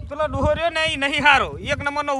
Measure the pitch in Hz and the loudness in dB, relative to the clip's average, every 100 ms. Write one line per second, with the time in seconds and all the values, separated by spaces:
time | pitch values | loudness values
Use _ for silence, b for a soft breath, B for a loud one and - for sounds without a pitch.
0 | - 294 302 269 294 302 339 320 320 294 | -10 -4 -4 0 0 2 0 0 -2 0
1 | 277 294 285 269 175 147 240 277 285 285 | -2 4 6 6 2 -4 -6 -4 -2 -4
2 | 294 | -4